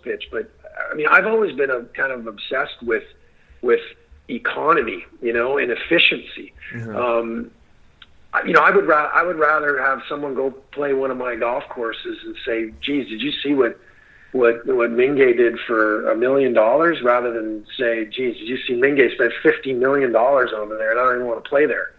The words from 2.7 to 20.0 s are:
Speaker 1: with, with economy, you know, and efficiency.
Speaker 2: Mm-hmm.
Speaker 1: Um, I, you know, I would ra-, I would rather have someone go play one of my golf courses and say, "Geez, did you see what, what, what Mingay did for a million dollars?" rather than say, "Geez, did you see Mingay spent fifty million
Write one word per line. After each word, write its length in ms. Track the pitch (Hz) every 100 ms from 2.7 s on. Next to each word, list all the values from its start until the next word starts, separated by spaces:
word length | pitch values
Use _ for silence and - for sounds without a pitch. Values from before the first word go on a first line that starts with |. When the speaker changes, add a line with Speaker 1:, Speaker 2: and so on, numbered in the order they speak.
| -
Speaker 1:
with, 220 | 117 110 - - _ _ _ -
with 180 | 123 156 - - _ - -
economy, 760 | 120 - 139 143 165 113 92 - -
you 100 | 120
know, 260 | 117 123 139
and 120 | 123
efficiency. 800 | 110 - 170 - 131 - - - - -
Speaker 2:
Mm-hmm. 220 | 120 113 107
Speaker 1:
Um, 540 | 120 117 117 117 117 _ _ _ _ _ - - -
I, 100 | -
you 80 | 202
know, 80 | 165
I 100 | 165
would 160 | 196 156
ra-, 240 | 151 147
I 100 | 151
would 160 | 175 160
rather 420 | 151 156 147 139
have 200 | 135 131 -
someone 260 | 147 143
go 160 | 127 135
play 420 | 127 - 139 143
one 180 | 135 131
of 60 | 127
my 180 | 127
golf 300 | 117 117 131 -
courses 500 | 123 113 110 117 110
and 120 | 110 110 -
say, 260 | 113 110 -
"Geez, 280 | - 143 107
did 120 | 110
you 120 | 139 -
see 120 | 143
what, 220 | 139 117 - _ - _ - -
what, 320 | 127 117 117 -
what 240 | 127 117
Mingay 440 | 117 131 139 127 117
did 220 | 120 113 -
for 420 | 113 107 107 -
a 80 | 113
million 360 | 127 139 131
dollars?" 500 | 113 110 139 170 147
rather 300 | 120 123 123
than 340 | 117 110 107 - -
say, 280 | 123 120
"Geez, 320 | 107 123 127 110
did 80 | 107
you 120 | 131 131
see 60 |
Mingay 380 | 120 139 143 120
spent 180 | - 117 -
fifty 300 | 160 156 135
million 400 | 123 131 143